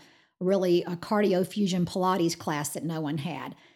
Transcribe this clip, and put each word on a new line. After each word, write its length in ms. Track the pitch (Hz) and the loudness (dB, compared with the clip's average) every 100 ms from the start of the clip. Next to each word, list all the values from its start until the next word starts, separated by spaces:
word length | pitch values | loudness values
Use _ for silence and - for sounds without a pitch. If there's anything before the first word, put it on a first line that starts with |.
| - _ _ - | -12 _ _ -4
really, 440 | 180 196 180 175 | 0 2 4 2
a 120 | 175 175 | 2 -6
cardio 500 | - 208 202 180 185 | -2 2 4 2 0
fusion 400 | 208 196 180 170 | 0 0 2 0
Pilates 520 | 190 185 185 170 170 | 0 2 4 2 0
class 320 | - 147 147 | -4 -4 -4
that 160 | - 160 | -6 -6
no 160 | 160 | -4
one 160 | 151 151 | -4 -4
had. 380 | 170 139 127 - - | -4 -8 -10 -14 -20